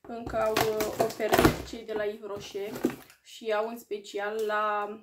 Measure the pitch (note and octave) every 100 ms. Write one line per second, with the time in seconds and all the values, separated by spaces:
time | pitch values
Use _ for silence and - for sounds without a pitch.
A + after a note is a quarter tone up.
0 | - A#3 A#3+ A3+ A3 A3 A3 G#3+ G#3+ -
1 | A3 - G#3+ G3+ - - - A#3 A3 G#3+
2 | G#3 A3 G#3 G3+ - G3 G#3 B3 - -
3 | - - - - A3+ G#3 A3+ A#3 - G#3
4 | - G3+ G#3 A3 G#3+ G#3+ G#3+ G#3 G#3 A3